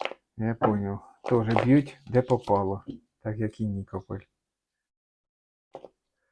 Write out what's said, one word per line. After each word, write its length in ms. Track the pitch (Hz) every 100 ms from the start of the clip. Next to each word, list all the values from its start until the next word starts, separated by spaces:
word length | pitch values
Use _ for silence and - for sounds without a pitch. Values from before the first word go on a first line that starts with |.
| - - _ -
я 180 | 110
поняв. 560 | 113 110 104 98 98 - _
Теж 400 | - 123 110 117
б'ють, 360 | 120 143 139 - -
де 160 | 120
попало. 640 | 127 123 - 101 95 95 - - _ _
Так, 160 | 110 107
як 220 | 110 -
і 60 | 110
Нікополь. 540 | 98 95 95 - 98 - _ _ _ _ _ _ _ _ _ _ _ _ _ _ - - _ _ _ _